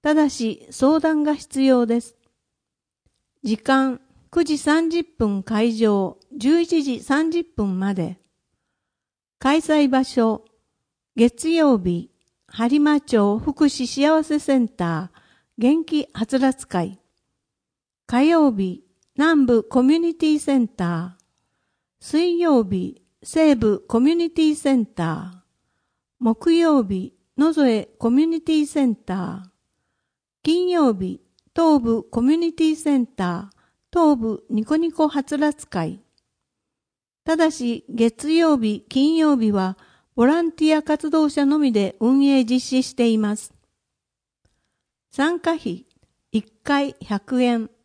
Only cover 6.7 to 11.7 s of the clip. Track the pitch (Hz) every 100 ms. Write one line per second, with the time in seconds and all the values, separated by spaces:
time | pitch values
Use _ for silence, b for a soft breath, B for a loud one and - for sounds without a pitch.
6.7 | 330 277 240 - 277 320 339 339 - 202
7.7 | 185 196 190 165 180 _ _ _ _ _
8.7 | _ _ _ _ _ _ _ 262 311 -
9.7 | 302 285 262 262 - 226 214 _ _ _
10.7 | _ _ _ _ - 240 - 320 330 302